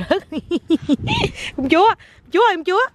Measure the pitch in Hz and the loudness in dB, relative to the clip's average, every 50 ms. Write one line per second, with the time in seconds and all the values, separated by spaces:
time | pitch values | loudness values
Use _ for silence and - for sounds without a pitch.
0 | 180 - - 392 - - 311 285 - - 349 - - - 339 - - - 285 - | -2 0 -2 -2 -2 -6 -10 -10 -6 -4 -6 -6 0 0 -2 -2 0 -2 -2 -2
1 | - - 880 960 - - - - - - - - 262 262 320 330 392 453 392 - | 0 -4 -2 -2 -2 -4 -6 -8 -12 -12 -8 -6 -2 2 4 4 4 4 2 0
2 | - - - - _ - - 349 480 440 381 330 311 - 370 415 508 480 | -8 -20 -20 -20 _ -4 0 2 2 2 2 0 -2 -2 0 0 0 -2